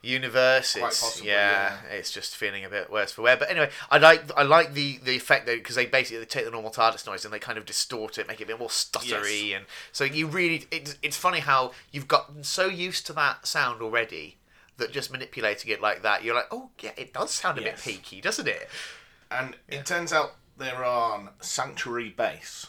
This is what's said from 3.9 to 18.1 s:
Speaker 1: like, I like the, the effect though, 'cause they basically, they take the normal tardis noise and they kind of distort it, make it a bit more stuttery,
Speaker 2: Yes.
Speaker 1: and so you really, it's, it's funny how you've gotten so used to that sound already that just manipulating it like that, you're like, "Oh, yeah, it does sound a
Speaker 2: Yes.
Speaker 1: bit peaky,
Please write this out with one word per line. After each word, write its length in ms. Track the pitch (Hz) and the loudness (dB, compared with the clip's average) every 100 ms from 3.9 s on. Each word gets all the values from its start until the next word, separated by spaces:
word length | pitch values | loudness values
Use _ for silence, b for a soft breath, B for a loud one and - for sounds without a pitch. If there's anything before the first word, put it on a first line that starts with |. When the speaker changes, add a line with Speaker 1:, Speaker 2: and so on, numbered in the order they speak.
| 147 | 10
Speaker 1:
like, 260 | 156 160 - - | 10 10 6 2
I 80 | |
like 300 | 139 160 156 | 6 8 6
the, 240 | 143 143 131 | 0 -6 -4
the 120 | 127 127 | -2 -2
effect 300 | - 139 113 | 2 2 2
though, 140 | 117 | -4
'cause 160 | 101 120 | -2 -2
they 100 | 123 | 2
basically, 340 | 135 123 113 | 2 0 -6
they 60 | 113 | -6
take 200 | 143 117 | -4 -4
the 60 | |
normal 200 | 113 107 | -6 -8
tardis 340 | - 113 110 - | 2 2 2 -8
noise 180 | 95 104 | -8 -8
and 80 | |
they 60 | 107 | -10
kind 180 | - 110 | -8 -10
of 80 | 101 | -6
distort 520 | 98 - 117 110 - | -4 -4 -6 -8 -6
it, 100 | 104 | -8
make 120 | 110 | -8
it 40 | 107 | -8
a 20 | |
bit 120 | 113 | -6
more 100 | 117 | -4
stuttery, 800 | - - 104 123 110 104 104 104 | -2 -2 -4 -2 -2 -2 -2 -2
Speaker 2:
Yes. 80 | 98 | -4
Speaker 1:
and 80 | 98 B B | -8 B B
so 120 | - | -2
you 240 | 139 151 160 | -2 0 -4
really, 380 | 170 175 165 - | 0 0 -2 -6
it's, 260 | 165 143 143 | -10 -10 -8
it's 160 | 151 143 | -6 0
funny 220 | 180 175 | 0 0
how 320 | 147 135 127 B B | 2 2 2 B B
you've 160 | 143 139 | -12 2
gotten 360 | 147 - 147 | 2 2 -12
so 220 | 143 - 190 | -6 0 0
used 380 | 180 180 180 - | -2 -6 -6 -6
to 60 | |
that 320 | 156 143 - - | 0 0 0 -4
sound 340 | 156 131 113 | 0 0 -2
already 560 | 113 117 113 80 76 - b b b - | -2 0 0 -6 -14 -18 b b b -6
that 140 | 120 | -4
just 200 | 139 131 | -4 -6
manipulating 580 | 131 123 - 110 104 - | -8 -10 -2 -2 -2 -4
it 120 | 107 | 0
like 200 | 107 101 | 0 0
that, 220 | 107 101 | 2 0
you're 100 | 107 | 2
like, 140 | 120 - | -2 -2
"Oh, 220 | 233 262 _ | -8 -12 _
yeah, 120 | - - | -14 -12
it 160 | 127 | -10
does 160 | - 156 | -6 -4
sound 280 | - 190 143 | -2 -2 -2
a 20 | |
Speaker 2:
Yes. 220 | 110 - - | -6 -6 -8
Speaker 1:
bit 80 | |
peaky, 280 | 98 - | -10 -12